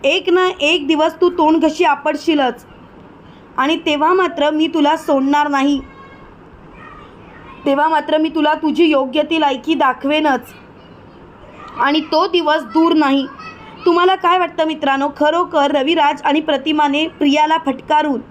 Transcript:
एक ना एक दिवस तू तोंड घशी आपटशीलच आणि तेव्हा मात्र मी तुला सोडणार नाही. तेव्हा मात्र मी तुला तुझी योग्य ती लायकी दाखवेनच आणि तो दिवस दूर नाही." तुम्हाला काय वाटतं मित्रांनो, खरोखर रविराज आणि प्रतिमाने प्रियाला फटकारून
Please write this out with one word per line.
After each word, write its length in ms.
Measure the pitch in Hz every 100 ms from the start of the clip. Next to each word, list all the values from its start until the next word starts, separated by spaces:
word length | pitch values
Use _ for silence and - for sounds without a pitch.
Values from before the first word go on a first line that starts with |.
एक 240 | 277 349 370
ना 200 | 349 370 359
एक 260 | 294 339 285
दिवस 280 | 311 320 320
तू 100 | 349
तोंड 280 | 349 311 320
घशी 260 | 311 311
आपटशीलच 800 | 339 285 302 294 - 302 254 240 - - - - - - - - - -
आणि 200 | 269 330 -
तेव्हा 260 | 294 311
मात्र 380 | 370 359 - 294
मी 160 | 302 320
तुला 300 | 330 285 320
सोडणार 520 | - 277 269 294 294
नाही. 320 | 277 277 285 269 - - - - - - - - - - - - - - - - - -
तेव्हा 220 | 277 311
मात्र 300 | 311 302 311
मी 100 | 311
तुला 260 | 320 302
तुझी 300 | 311 311 -
योग्य 380 | 330 285 262 285
ती 180 | 302 320
लायकी 340 | 285 269 302
दाखवेनच 800 | 320 277 254 277 302 302 254 - - - - - - - - - - - - - -
आणि 220 | 262 311
तो 260 | 311 320 370
दिवस 360 | 349 302 311
दूर 300 | 233 311 330
नाही." 340 | 311 285 277 269 - - - - - 359
तुम्हाला 280 | 349 370
काय 240 | 381 349 370
वाटतं 280 | 339 339 320
मित्रांनो, 420 | 311 285 269 285 285
खरोखर 540 | 294 330 359 320 277
रविराज 520 | 277 269 330 294 302
आणि 180 | - 294
प्रतिमाने 680 | 311 277 294 302 294 277 320
प्रियाला 520 | - 294 294 302 320 302
फटकारून 540 | 254 - 302 302 254 -